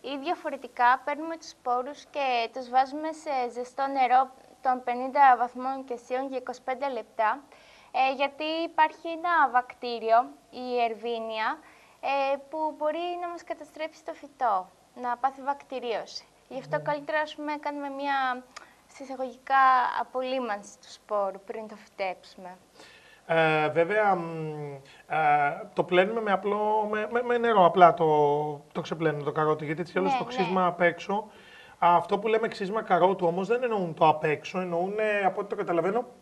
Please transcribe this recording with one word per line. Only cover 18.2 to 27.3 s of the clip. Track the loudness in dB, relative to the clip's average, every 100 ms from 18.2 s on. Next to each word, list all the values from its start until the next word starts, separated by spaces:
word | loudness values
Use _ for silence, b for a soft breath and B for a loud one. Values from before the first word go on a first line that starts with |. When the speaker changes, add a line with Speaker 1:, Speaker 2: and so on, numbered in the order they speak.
| -2 -4 -10 B B B _
Speaker 1:
σε | -18
εισαγωγικά, | -14 -8 -8 -10 2 6 6 6 2 -2
απολύμανση | -4 -4 -4 -4 -4 -6 -10 -20
του | -20 -20
σπόρου | -4 -2 -2 -4
πριν | -12 -12 -12
το | -16
φυτέψουμε. | -18 -6 -6 -6 -14 -20 -18 -20 _ B B B B B 0
Speaker 2:
Ε, | 2 4 4 2
βέβαια, | 2 2 4 4
μ, | 2 -2 -6 -6 -8 -10 -12 B B -4
ε, | 0 4 4 2 -2 -6
το | -4
πλένουμε | 2 4 4 0
με | 0
απλό, | 0 0 -2 2 0 0
με, | -4 -2
με, | -4
με | 0